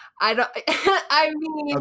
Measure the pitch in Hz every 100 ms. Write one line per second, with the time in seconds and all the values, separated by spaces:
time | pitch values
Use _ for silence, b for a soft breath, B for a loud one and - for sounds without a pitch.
0 | B - 214 226 254 - - 320 339 381
1 | - 294 311 302 311 311 294 285